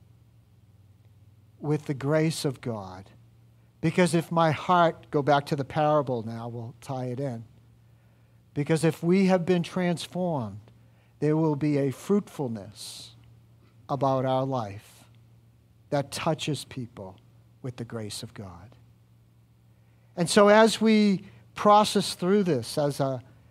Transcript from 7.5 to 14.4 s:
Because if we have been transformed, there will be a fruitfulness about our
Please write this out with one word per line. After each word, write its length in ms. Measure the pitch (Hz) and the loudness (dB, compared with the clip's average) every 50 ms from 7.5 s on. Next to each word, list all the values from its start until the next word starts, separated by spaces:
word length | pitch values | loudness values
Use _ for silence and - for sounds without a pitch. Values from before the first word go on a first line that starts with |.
| _ - _ _ _ _ _ _ _ _ _ _ _ _ _ _ _ _ _ _ _ | _ -20 _ _ _ _ _ _ _ _ _ _ _ _ _ _ _ _ _ _ _
Because 320 | 143 143 139 160 156 160 | -4 -2 0 0 2 2
if 180 | 165 156 - - | 0 0 0 2
we 240 | 170 180 196 196 | 2 4 4 6
have 200 | 185 190 185 170 | 4 4 2 2
been 160 | 165 185 175 165 | 2 2 2 0
transformed, 960 | - - 190 180 175 175 - - - - 175 185 175 165 139 117 104 98 107 - - - _ _ _ _ _ _ _ _ _ | -2 -2 -2 0 0 -2 -2 -6 -8 -6 -6 -4 -2 -2 -4 -4 -6 -10 -14 -18 -20 -20 _ _ _ _ _ _ _ _ _
there 140 | 147 151 151 | 0 0 2
will 220 | 160 160 156 151 | 2 2 0 0
be 220 | 139 151 151 147 139 | 0 0 0 0 0
a 120 | 139 139 | 0 -2
fruitfulness 1200 | 123 - - - 196 202 196 - - - 147 123 113 107 95 110 101 - - - - - - - - - - - - - _ _ _ _ _ _ _ - - - | -4 -6 -2 0 0 0 0 -4 -8 -8 -8 -6 -8 -8 -12 -14 -18 -18 -18 -16 -16 -18 -18 -20 -20 -20 -20 -20 -20 -20 _ _ _ _ _ _ _ -20 -10 -8
about 380 | 143 131 135 135 135 131 127 | -4 -2 0 0 0 0 0
our 180 | 131 131 131 | 0 0 0